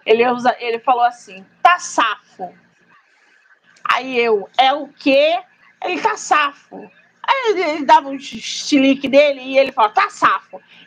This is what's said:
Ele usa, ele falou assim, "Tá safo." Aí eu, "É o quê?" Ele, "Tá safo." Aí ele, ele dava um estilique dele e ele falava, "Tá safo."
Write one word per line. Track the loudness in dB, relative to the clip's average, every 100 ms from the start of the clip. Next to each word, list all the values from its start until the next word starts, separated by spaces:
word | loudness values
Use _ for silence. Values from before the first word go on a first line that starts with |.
| -2
Ele | 2 2
usa, | 0 -2 -2
ele | -6 -6
falou | -2 0
assim, | 0 -2 -20 -20 -20 _
"Tá | 0 0
safo." | -2 -2 -2 -4 _ -16 -16 _ _ _ _ _ _ _ _ _ _ _ _ _
Aí | -4 -4 -2 -2
eu, | 0 -2 -4 0
"É | 0
o | 0 -8
quê?" | _ 0 2 2 -2 -8 _ _ -12
Ele, | -8 -4
"Tá | -4 -4
safo." | -2 0 0 -6 _ -20 -20 _ _ _
Aí | -4 -2 0
ele, | 0
ele | -2 -2 4
dava | 4 4
um | -12
estilique | -12 -14 -12 -10 0 2 4 2 2
dele | 4 4 0
e | -2 0
ele | 0
falava, | 0 0
"Tá | 2 -2
safo." | 0 0 0 _ -20 _ -18